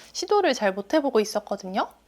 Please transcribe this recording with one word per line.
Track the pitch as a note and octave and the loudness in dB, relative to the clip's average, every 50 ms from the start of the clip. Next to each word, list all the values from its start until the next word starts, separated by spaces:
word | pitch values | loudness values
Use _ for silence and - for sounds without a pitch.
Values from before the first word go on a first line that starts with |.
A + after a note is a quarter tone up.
| - - | -20 -14
시도를 | - - - F4 G#4 G#4 F#4 E4+ B3+ | -10 -10 -2 0 2 2 4 2 0
잘 | - G#3+ G3+ F#3+ | 2 0 -2 -2
못 | G3 G3+ - - | -2 -4 0 0
해보고 | D#4 C#4 C#4 C4 A3 | 0 2 2 2 2
있었거든요. | G#3+ G#3 - G#3+ - - G#3 G3 - F#3 F#3 G#3 D4+ - - _ _ | 0 2 -2 -6 -6 -4 -8 -8 -8 -6 -4 -4 -4 -4 -8 _ _